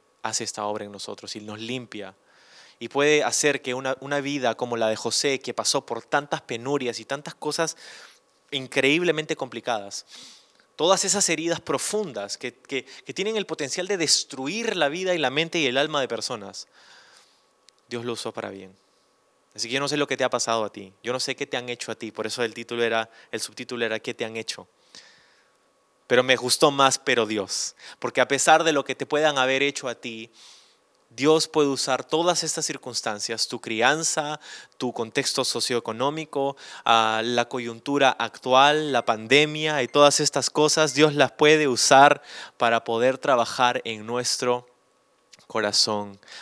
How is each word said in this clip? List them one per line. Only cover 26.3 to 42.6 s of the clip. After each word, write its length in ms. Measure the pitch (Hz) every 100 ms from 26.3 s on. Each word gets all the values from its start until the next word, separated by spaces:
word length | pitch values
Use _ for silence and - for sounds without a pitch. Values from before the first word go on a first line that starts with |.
| 120
gustó 340 | 123 - 151
más 300 | 139 135 -
"Pero 260 | - 120 107
Dios", 480 | 107 95 - - - - -
porque 220 | 120 -
a 80 | 123
pesar 340 | 139 170 160
de 100 | 165
lo 120 | 143
que 100 | 135
te 100 | 131
puedan 320 | 135 147 156 139
haber 280 | 131 135
hecho 240 | 143 143 131
a 80 | 117
ti, 340 | 123 113 113 - - - _ _ _ _ _
Dios 380 | 117 143 160 -
puede 200 | 156 143
usar 340 | 131 - 127
todas 400 | - 156 175 170
estas 220 | 160 165 151
circunstancias, 840 | 139 127 117 120 104 - 113 -
tu 120 | 120
crianza, 800 | 117 110 123 156 160 165 147 151 - - - -
tu 160 | 127
contexto 520 | 117 113 143 131 -
socioeconómico, 1120 | 127 120 - 120 113 113 135 156 156 139 139 135 - -
ah, 380 | 117 113 110 110
la 240 | 117 120 120
coyuntura 600 | 127 117 113 - 143 131
actual, 840 | - 113 - 131 127 143 156 151
la 140 | 123 -
pandemia 760 | 110 113 139 151 151 156 151
y 60 | 117
todas 320 | 147 147 -
estas 300 | 147 139 -
cosas, 440 | 151 151 160 156
Dios 200 | 131 151
las 180 | 147 127
puede 340 | - 151 156 147
usar 560 | 117 - 135 143 - - - -
para 260 | -